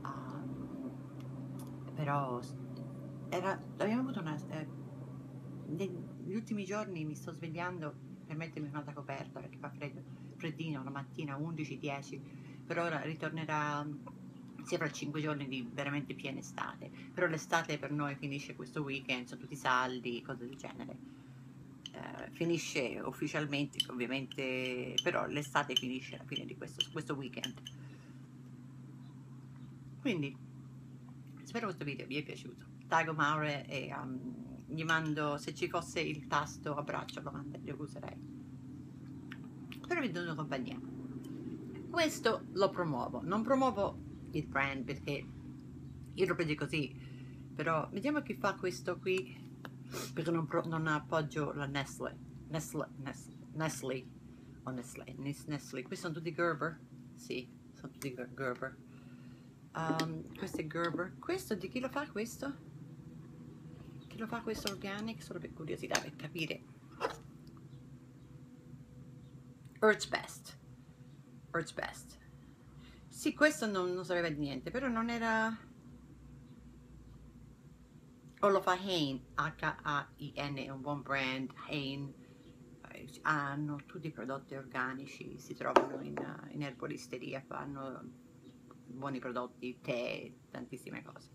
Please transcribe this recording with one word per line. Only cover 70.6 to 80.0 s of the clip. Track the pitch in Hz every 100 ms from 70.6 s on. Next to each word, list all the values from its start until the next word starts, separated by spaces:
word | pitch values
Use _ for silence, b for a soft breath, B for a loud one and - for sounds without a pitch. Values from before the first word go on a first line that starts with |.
| - - - - - - - - -
Earth's | 170 160
Best. | - - - - - - - - - - - B B -
Sì, | - 311
questo | - 302 302 220
non, | 190 180
non | 180 170
sapeva | 175 170
di | 147
niente, | 143 131 -
però | 247 262
non | 226 233
era, | 233 226 220 220 226 - - - - - - - - - - - - - - - - - - - - - - - - - - - -
o | 202
lo | 196
fa | 190 180
Hain, | 196 180 143 131 - -
H | 147 - 156 -
A | 156 143